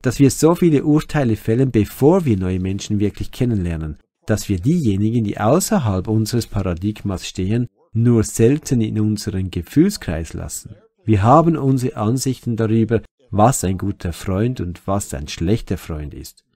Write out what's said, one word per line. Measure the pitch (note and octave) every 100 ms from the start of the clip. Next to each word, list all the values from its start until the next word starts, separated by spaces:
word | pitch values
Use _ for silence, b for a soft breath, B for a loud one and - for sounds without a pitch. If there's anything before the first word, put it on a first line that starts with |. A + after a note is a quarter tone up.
dass | B2+ -
wir | C3+
so | - D#3
viele | F3 F3 C#3+
Urteile | D#3 D3+ - D3+ B2 G#2
fällen, | - A#2+ C3
bevor | A2 G2+ - C#3 F#3+
wir | D3+ F#2+
neue | F#2 F#2
Menschen | F#2 G2 - G#2
wirklich | G2+ - -
kennenlernen, | - B2 G#2 F2 D#2+ D#2 D2 _ _ -
dass | G#2+ -
wir | F#2
diejenigen, | A#2 F3+ A2+ F#2+ G#2+ A#2+
die | G#2 -
außerhalb | G#2+ E3+ - G3+ A2+ F#2 A2
unseres | A2 G#2+ A#2 -
Paradigmas | G2+ F#2 E2+ G#2 G#2+ G2+ F2+ -
stehen, | - F#2 A#2 A#2+ _ _
nur | A2+ A#2+ A#2
selten | G#2 - A2+ D#3 - B2
in | A2 G#2+
unseren | G#2+ G#2 G#2 F#2+ F#2
Gefühlskreis | F#2 - C#3+ G3 - - D#2+ E2
lassen. | E2+ E2 - - - _ _
Wir | G#2+ G2+
haben | A2+ D#3 E3 D3
unsere | C3+ C3+ B2 B2
Ansichten | G#2+ C3 C3+ B2 B2 A2+
darüber, | A2 A2+ A2 A2 - _ -
was | G2+ A#2 -
ein | F#2 F#2
guter | G2 - F2+
Freund | - - F#2 A#2+ B2+
und | F2 E2+ -
was | G2+ -
ein | C2+ D2+
schlechter | - E2+ A#2 - F#2
Freund | - D#2 D2
ist. | - - _ _